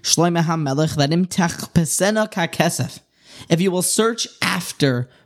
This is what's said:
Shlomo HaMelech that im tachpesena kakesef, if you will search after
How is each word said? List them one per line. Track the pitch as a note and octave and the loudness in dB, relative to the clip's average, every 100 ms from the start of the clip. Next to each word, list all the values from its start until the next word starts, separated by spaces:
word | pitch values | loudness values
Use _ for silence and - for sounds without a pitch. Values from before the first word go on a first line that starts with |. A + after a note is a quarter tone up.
Shlomo | - - E3+ E3+ | 0 2 4 2
HaMelech | E3 E3 C#3+ C3+ D#3 D#3 | 0 0 -2 0 0 0
that | C#3+ | 0
im | E3 F#3 | 2 0
tachpesena | - E3+ - - F3 D#3+ - F#3 A3 G#3+ | 0 -2 -2 0 0 2 0 0 0 -2
kakesef, | - E3+ - D#3+ - B2 - _ _ - - - | -2 -4 0 0 0 -6 -8 _ _ -20 -14 -2
if | E3 | 0
you | F#3+ | 2
will | F3+ | 0
search | F3 - A3+ A3+ - - | 0 2 2 0 -8 -4
after | F#3 F#3 - - C#3 B2 B2 _ | -4 -2 -6 -2 0 0 -4 _